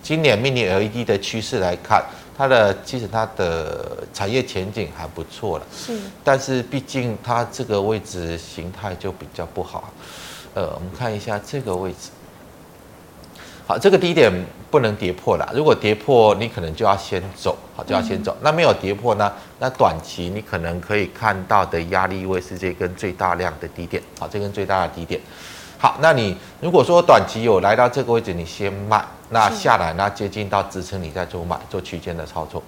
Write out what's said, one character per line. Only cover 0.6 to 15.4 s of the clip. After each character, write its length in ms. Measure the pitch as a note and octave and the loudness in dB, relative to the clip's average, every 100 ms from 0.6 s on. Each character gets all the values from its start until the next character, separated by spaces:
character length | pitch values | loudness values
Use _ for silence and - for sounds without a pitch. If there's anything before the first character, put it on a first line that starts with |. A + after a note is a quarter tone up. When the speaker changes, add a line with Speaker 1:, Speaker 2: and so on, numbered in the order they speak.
| G2 | 2
Speaker 1:
L 120 | F#2+ | 2
E 60 | G#2+ | 0
D 120 | A#2 | -2
的 160 | A#2 G2+ | 0 0
趋 220 | - A2+ | 0 -6
势 200 | G#2+ A#2+ | -4 0
来 140 | F#2 F2 | 0 -2
看， 280 | - G#2+ - - - - | 2 2 2 -12 -18 -2
它 100 | C3+ | 4
的， 300 | B2 G#2 G2 | 6 6 2
其 160 | - B2+ | -6 -8
实 80 | G#2 | -4
它 160 | A2 A2 - | -4 -4 -2
的 580 | F2 E2 D#2 - - - - | -2 -2 -4 -8 -8 -10 -12
产 180 | - G2 | -6 -2
业 120 | B2+ | -2
前 280 | - F#2+ F#2+ | -2 -6 -6
景 200 | A2 E2+ | -6 -8
还 120 | - D#2+ | -8 -12
不 180 | E2 | -10
错 320 | D#2+ - G#2 D#2 | -12 -8 -6 -6
了。 80 | - | -8
Speaker 2:
是。 240 | - - A3+ G3 - | -14 -10 -10 -10 -4
Speaker 1:
但 160 | - C3+ | 2 2
是 240 | C3+ B2+ | 2 -2
毕 140 | A#2+ C#3 | -2 -6
竟 380 | - C3+ A#2+ G#2+ | -4 -4 -4 -6
它 180 | B2 A#2+ A#2 | -2 -2 -2
这 140 | - | -6
个 160 | A2 G2+ | -2 0
位 180 | G2+ A2 | 0 -2
置 380 | - F2+ E2 E2+ | -6 -8 -6 -8
形 340 | - - E2+ | -10 -12 -12
态 240 | F#2 G2+ F2+ | -8 -10 -6
就 140 | G2 | -8
比 160 | F2+ D2 | -10 -14
较 140 | - E2 | -10 -10
不 160 | - | -8
好。 220 | F2 E2+ - - - - - - - | -8 -10 -12 -18 -20 -18 -16 -16 -10
呃， 140 | - E2 | -6 -4
我 40 | - | -6
们 120 | F2 | -10
看 160 | - A#2+ | -6 -6
一 80 | G#2 | -4
下 220 | A2+ G#2 | -4 -6
这 160 | - C#3+ | -6 -8
个 120 | A2 | -4
位 160 | F2+ F#2 | -4 -4
置。 180 | F2+ - - - - - - - - - - - - - - - - - | -8 -16 -20 -20 -20 -20 -20 -20 -20 -20 -20 -20 -20 -20 -20 -20 -14 -4
好， 120 | - | 4
这 120 | G3 | 6
个 60 | F#3+ | 6
低 160 | F3 | 4
点 180 | E3+ A2+ F2+ F2 - - | 6 6 6 -6 -14 0
不 100 | D3+ | 2
能 140 | A#2 G#2 | 2 0
跌 140 | F#2 | -2
破 280 | F#2 - | -2 0
啦， 120 | F2 | 0